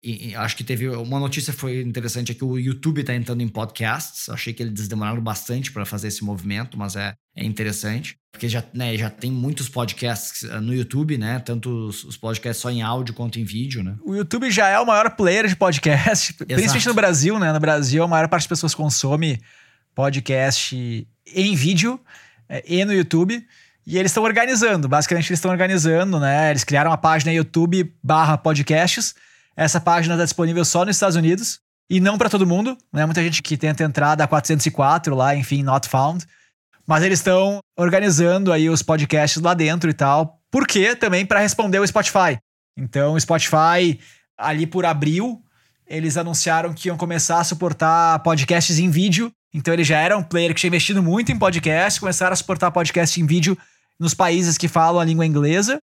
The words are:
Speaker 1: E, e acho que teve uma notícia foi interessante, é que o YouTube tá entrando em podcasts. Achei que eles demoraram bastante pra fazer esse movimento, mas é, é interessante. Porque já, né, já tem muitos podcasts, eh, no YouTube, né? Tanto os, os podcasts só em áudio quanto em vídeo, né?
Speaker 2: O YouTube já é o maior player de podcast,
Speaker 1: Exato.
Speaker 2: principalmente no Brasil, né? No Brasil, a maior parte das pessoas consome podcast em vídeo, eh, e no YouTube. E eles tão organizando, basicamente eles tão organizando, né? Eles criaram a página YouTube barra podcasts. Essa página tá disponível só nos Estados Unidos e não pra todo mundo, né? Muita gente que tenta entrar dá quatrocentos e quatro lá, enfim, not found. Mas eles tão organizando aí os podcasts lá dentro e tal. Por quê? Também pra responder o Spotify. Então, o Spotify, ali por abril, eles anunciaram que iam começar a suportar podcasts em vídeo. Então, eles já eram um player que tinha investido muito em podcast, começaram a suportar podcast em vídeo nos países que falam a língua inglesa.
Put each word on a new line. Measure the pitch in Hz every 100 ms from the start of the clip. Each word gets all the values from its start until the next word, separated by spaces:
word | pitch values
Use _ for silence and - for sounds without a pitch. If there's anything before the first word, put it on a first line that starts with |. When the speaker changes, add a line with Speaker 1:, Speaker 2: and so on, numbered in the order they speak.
Speaker 1:
E, | 120 113 120
e | 110
acho | 113 -
que |
teve | - 123 131
uma | 117 117 139
notícia | 139 143 143
foi | 139 131 127
interessante, | 123 120 117 117 120
é | 120
que |
o | 131 127
YouTube | 127 135 165 147
tá | 135 123
entrando | 120 120
em | 117
podcasts. | 110 110 - 110 135 - - -
Achei | 123 -
que | 117
eles | 117 104 104
demoraram | 110 104 117
bastante | 113 104 - 123 127
pra | 107 98
fazer | 107 104
esse | 104
movimento, | 104 101 95 101 120 104
mas | 101 98
é, | 101 101 _ -
é |
interessante. | 113 104 107 101 107 113 151 - _
Porque | - 120
já, | 117 113
né, | 123 120 110
já | 110
tem | - 123
muitos | 131 127 151 123
podcasts, | 123 117 - 123 107 - -
eh, | 113 110
no | 110
YouTube, | 127 113 131 156 139
né? | 107 127
Tanto | 123 117 123 113 110
os, | 98
os | - -
podcasts | 113 110 120 110
só | 123
em | 120
áudio | 110 123 123 113
quanto | 120 117
em |
vídeo, | 107 107 135 127
né? | 92 107
Speaker 2:
O | - 196
YouTube | 170 233 254
já | 208 202
é | 202
o | 233
maior | 208 220 -
player | 185 196 220
de | 185
podcast, | 190 143 156 139 - 208 -
Speaker 1:
Exato. | - -
Speaker 2:
principalmente | 175 220 247 240
no |
Brasil, | 226 208 156 156 214
né? | 170
No | 156
Brasil, | 156 151 135 147
a | 170
maior | 160 160
parte | 175
das | -
pessoas | 165 160 -
consome | 151 123 139 151 160 120 - _ _ _ _ -
podcast | 139 135 127 131 135 131 - 127 123 113 - _ -
em | 185 196 175
vídeo, | 147 185 220 254 _ - - _ _
eh, | 139 -
e | 175 202
no |
YouTube. | 196 170 165 180 240 - _ _ _ -
E | 180
eles | 190
tão | -
organizando, | 220 214 247 247 226 190 139
basicamente | 147 147 170 156
eles | 175
tão | 185
organizando, | 180 185 190 156 160 190 175
né? | 139 143 156
Eles | 143
criaram | - 143 156
a | 156
página | 160 160 147
YouTube | 165 160 170 170 185 170 _
barra | 131 156 156 151
podcasts. | 160 151 143 156 175 - 220 - _ _ _ -
Essa | 156 175
página | 170 170 165 170
tá |
disponível | 170 - 165 170
só | 156 175 185
nos | 196
Estados | 202 170
Unidos | 160 185 233 - _ _ _
e | 185
não | 190 208
pra | 220
todo | 202 185
mundo, | 175 226 254 _
né? | 147 156
Muita | 165
gente | 170 156
que | - 147
tenta | 156 151
entrar | 160 143 147
dá | 156 147
quatrocentos | 151 143 156 156
e |
quatro | - 139 165 165 135
lá, | 131 143
enfim, | 135 143
not | 135 135 -
found. | 131 139 175 - _ _ _ _ _ -
Mas | 156
eles | 185 180
tão | 190 185 190 202 _ -
organizando | 175 190 208 151 170 185 190
aí | 160 160
os | 160
podcasts | - 156 147 156 147 156
lá | 170
dentro | 175 156 170 160
e |
tal. | 151 139 143 156 _ _
Por | 254 285
quê? | 208 202 240
Também | 220 180 196
pra | 208
responder | 208 - 214 190
o | 202
Spotify. | 214 196 196 180 123 _ _ _ -
Então, | 135 139 143
o | 156
Spotify, | - 165 - 156 160 175 175 147 - _ _ -
ali | 113 151 160
por | 180 175
abril, | 156 151 165 240 233 _ _ _ _ _
eles | 160 160 147
anunciaram | 170 165 175 160 170
que | 160 180
iam | 165
começar | 170 170 135 170
a |
suportar | 165 160 180 147 160 165 165 160
podcasts | 165 160 135 170 160 160
em | 180
vídeo. | 156 196 175 233 _ _
Então, | 151 139
eles | 170 156
já | 156
eram | 165 208
um |
player | 160 175 170
que | 165
tinha | 185
investido | 170 - 196
muito | 170 196 240
em | 240
podcast, | 196 170 156 156 196 -
começaram | 202 175 185
a | 185
suportar | - 180 180
podcast | 170 165 180 165 -
em | 156
vídeo | 170 160 185 _ _ _ _
nos | 165
países | - 180 170 170 156
que | 170
falam | - 185 175
a |
língua | 165 165 160
inglesa. | 147 147 170 208 285